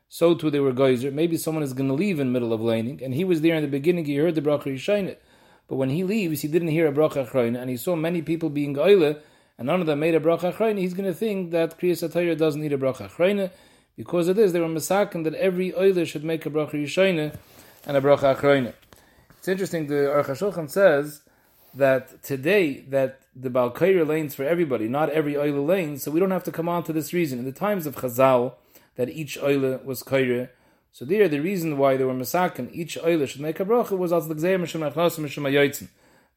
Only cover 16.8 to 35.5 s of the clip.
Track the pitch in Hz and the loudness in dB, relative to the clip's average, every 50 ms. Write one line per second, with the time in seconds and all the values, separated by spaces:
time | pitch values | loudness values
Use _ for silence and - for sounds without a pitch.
16.8 | 147 139 - - 190 190 180 160 151 151 - - - _ - - - - - - | -6 -4 2 2 2 4 4 0 -2 -4 -6 -10 -18 _ -20 -20 -20 -20 -20 -20
17.8 | - - 147 139 135 143 143 131 143 135 135 117 - 143 143 139 127 110 - - | -8 0 0 2 6 6 4 6 6 2 2 4 4 4 4 4 4 -2 -6 -12
18.8 | _ _ - - _ _ _ _ _ _ - _ - 175 190 190 196 - - 165 | _ _ -20 -20 _ _ _ _ _ _ -20 _ -4 -4 -2 -2 -4 -4 -4 -6
19.8 | 156 143 147 143 143 139 143 143 143 - 139 127 190 208 175 170 156 139 - 190 | -4 -2 0 0 0 2 2 2 0 0 -2 -4 -4 -4 -4 -4 -8 -4 0 4
20.8 | 202 185 151 139 147 151 147 - _ _ _ _ _ _ _ _ _ _ - 127 | 6 6 6 6 2 -2 -8 -14 _ _ _ _ _ _ _ _ _ _ -2 2
21.8 | 139 135 135 131 131 - - - - - 139 135 127 156 196 214 185 151 131 - | 4 4 4 2 0 -6 -18 -20 -8 -8 -6 -2 0 2 4 4 4 2 -2 -6
22.8 | - 135 135 135 135 131 131 - _ _ _ 127 127 131 123 127 123 123 123 - | -10 -4 0 0 0 0 -2 -8 _ _ _ -10 -10 -2 0 2 0 0 0 -2
23.8 | 165 185 190 185 160 147 151 160 156 147 - - 135 143 170 175 175 147 127 110 | 0 2 2 2 2 2 0 -2 -2 -6 -6 -6 -2 -2 0 0 0 -2 -2 -2
24.8 | 107 110 123 143 156 151 143 160 151 147 143 143 143 147 143 139 139 147 185 196 | -2 -2 -2 0 -2 0 0 0 -2 0 -2 -2 -2 0 0 -2 0 0 0 0
25.8 | 175 147 147 135 - 147 143 165 190 190 185 180 - - 147 - 165 175 175 175 | 0 -4 -6 -8 -8 -4 0 0 0 2 0 -2 -4 -6 -6 -4 -4 -2 -2 -4
26.8 | 160 - 156 160 151 156 - 175 175 147 131 120 120 131 131 - 185 208 208 190 | -4 -4 -4 -4 -4 -4 -2 -2 -2 -2 -4 -6 -8 -8 -8 -4 -4 -2 -2 -2
27.8 | 156 151 123 - - 127 117 120 131 135 131 123 120 131 - - _ _ _ - | -4 -6 -8 -6 -8 -6 2 4 6 6 6 4 2 0 -4 -10 _ _ _ -20
28.8 | _ _ _ - 123 123 - 160 160 135 - - - 143 143 139 135 131 131 123 | _ _ _ -6 -6 -6 -4 -10 -10 -10 -10 -4 0 0 0 2 0 -2 -2 -4
29.8 | - 135 131 120 - - 135 135 135 123 123 120 123 127 - _ _ _ _ _ | -6 -10 -10 -10 -8 -2 0 0 2 2 0 -2 -4 -8 -12 _ _ _ _ _
30.8 | _ _ _ - 123 127 180 220 208 180 147 143 147 185 208 185 165 160 147 139 | _ _ _ -16 -4 -2 2 4 4 4 2 0 -2 -2 -2 -2 -2 -2 0 2
31.8 | 139 139 135 131 131 131 127 127 127 123 - 175 180 175 180 - - 113 - 156 | 4 4 4 2 0 0 -2 -4 -6 -2 0 0 0 0 -2 -6 -10 -10 -8 -10
32.8 | 170 151 - - 147 165 175 165 143 120 - 131 147 156 160 - 196 185 226 247 | -10 -8 -10 -4 0 0 2 2 0 -2 -4 -8 -8 -8 -4 -4 -2 0 0 0
33.8 | 220 - 196 185 180 170 175 170 160 160 160 151 156 180 190 185 175 151 - 165 | 0 0 -2 -2 0 0 0 0 0 -2 -6 -2 0 0 0 0 -2 -4 -6 -6
34.8 | 156 147 131 151 170 170 160 - 156 143 - - 143 139 | -6 -4 -2 0 0 0 0 -2 -8 -8 -8 -6 -4 0